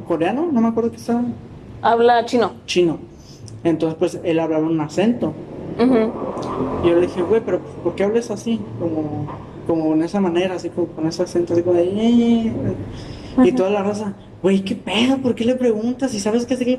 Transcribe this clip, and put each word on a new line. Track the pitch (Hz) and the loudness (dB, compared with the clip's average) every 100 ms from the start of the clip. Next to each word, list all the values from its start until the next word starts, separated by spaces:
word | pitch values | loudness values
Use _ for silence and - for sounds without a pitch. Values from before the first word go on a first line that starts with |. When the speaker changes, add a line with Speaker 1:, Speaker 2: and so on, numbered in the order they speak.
| - | -2
Speaker 1:
coreano, | 165 170 247 349 | 0 0 0 0
no | 240 | 2
me | 226 | 2
acuerdo | 226 226 | 2 -2
qué | - | -4
estaba. | - 240 240 214 - - - - | -2 -2 -2 -6 -14 -18 -18 -2
Speaker 2:
Habla | 226 233 240 240 233 | 2 6 6 6 4
chino. | 247 190 - - | 2 0 -2 -2
Speaker 1:
Chino. | 180 170 143 - - - - - - | 2 2 0 -8 -20 -20 -20 -18 -4
Entonces, | 170 156 160 160 | -2 0 0 0
pues, | 175 165 | -2 -2
él | 180 160 | -2 0
hablaba | 160 156 160 | 2 0 0
un | 160 | 0
acento. | 151 - 214 - 156 - - - - - | -2 2 2 2 -2 -6 -12 -12 -8 0
Speaker 2:
Ujú. | 247 226 220 - - - - - - - | 4 4 2 -2 -6 -6 -6 -4 -4 0
Speaker 1:
Y | 175 | 2
yo | 170 | 4
le | |
dije, | 175 190 | 2 0
"Güey, | 175 226 214 | 0 0 2
pero, | 180 | -4
pues, | - - | -4 -6
¿por | 170 170 | -6 0
qué | |
hablas | 196 233 233 | 0 0 -2
así? | 196 226 226 202 - | -6 -2 -4 -4 -6
Como, | 175 156 151 151 147 - - - - | -4 -2 -4 -6 -8 -10 -14 -10 -2
como | 165 156 | 0 2
en | 156 | 2
esa | 165 202 | 2 0
manera, | 185 170 185 180 | 2 2 0 -2
así | 170 | -6
como | - 165 | -4 -4
con | - 160 | -2 -4
ese | 160 | -2
acento, | 175 175 175 | -2 0 0
así | 170 | 0
como | 175 175 | 2 2
de, | |
eh, | 175 208 | 2 2
eh, | 226 240 233 233 226 | 4 6 6 2 0
eh". | 247 - - - - - - - - | -2 -2 -4 -8 -12 -14 -14 -4 4
Y | 180 | 4
Speaker 2:
Ajá. | 180 | 4
Speaker 1:
toda | 190 | 2
la | 202 | 2
raza, | 196 208 208 - - - | 0 -2 -6 -10 -16 -2
"Güey, | 185 196 | 2 2
¿qué | - - | 0 -6
pedo? | - 208 254 269 | -2 0 2 2
¿Por | 254 - | 0 0
qué | 233 | 0
le | 254 | 2
preguntas? | 247 214 233 254 269 | 2 2 -2 -2 -4
Si | 208 | -2
sabes | 214 233 240 | 0 0 0
que | 254 | 0
es | |
gay, | 240 | 0